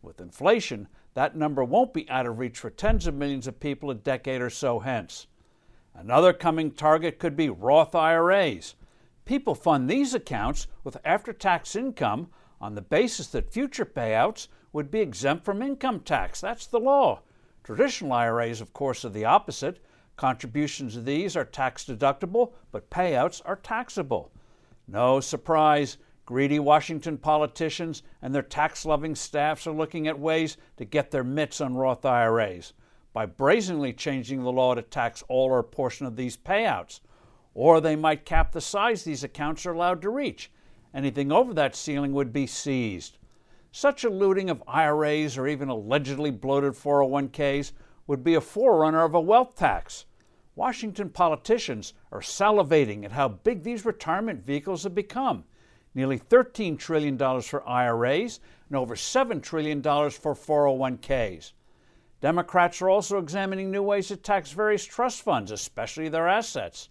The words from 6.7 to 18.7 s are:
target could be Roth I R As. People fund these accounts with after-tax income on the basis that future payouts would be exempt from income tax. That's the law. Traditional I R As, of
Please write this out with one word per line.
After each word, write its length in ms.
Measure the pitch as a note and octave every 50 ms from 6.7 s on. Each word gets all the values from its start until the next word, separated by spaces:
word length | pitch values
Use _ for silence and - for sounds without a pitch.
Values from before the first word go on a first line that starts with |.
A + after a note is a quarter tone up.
target 480 | - - D3+ D3+ D#3 D#3+ D#3+ E3+ - _
could 180 | - E3+ C#3
be 120 | D3 D#3+ C#3+
Roth 440 | G#2 E2+ G2 B2 C#3+ D#3 D#3 - -
I 220 | E3+ D#3 D#3+ E3
R 160 | E3 E3 F3
As. 420 | F#3+ G3+ F#3+ D#3 G#2+ E2 - - - _ - _ _ _ _ _ _ _ _
People 280 | - B3+ C#4 C#4 A#3+ D#3
fund 340 | - - F3 D#3 C#3 B2+
these 280 | B2+ G3 C4+ C#4+ B3+ B3+
accounts 500 | B3 - - C#3 G#2+ G#2 B2 C#3+ - - - - - -
with 140 | C#3 - - -
after-tax 720 | D3+ E3+ G#3 - - G#3+ - - G3 F3 E3 - - -
income 540 | G3+ B3+ C4+ - - C#3 A2 G#2 B2 E3+ F3 - _ _ _ _ _
on 140 | - G#2 G#2+
the 80 | G#2
basis 460 | G2 _ - D#3 A#3+ A#3+ - - E3+
that 260 | - - B2+ - - -
future 320 | A3 C#4 C#4 - - G#3+
payouts 600 | - - C#3 A#2+ A2 A2 A2 C3 G3+ A3+ - - _ - _ _ _ -
would 160 | D3+ D3 C#3
be 120 | D3 A3
exempt 440 | G#3+ D3 A#2 - C3+ C#3 D3+ E3+ _
from 160 | - G3 G3+
income 380 | B3 C#4 C#4 C4 - C4 A#3 E3
tax. 420 | - - D#3 B2 F#2+ - - -
That's 240 | - F#3+ A#3 - -
the 140 | - - A#3
law. 420 | A3 C4 C#4 C#4 C4 D#3+ G#2+ - _ _ _ _ _ _ _ _ _
Traditional 500 | - A2+ - - C4+ - - F#3 C#3+ B2+
I 140 | A#2+ A#2+
R 140 | A#2 A2+ A#2
As, 200 | A#2 A#2 A#2 A2
of 120 | A2 -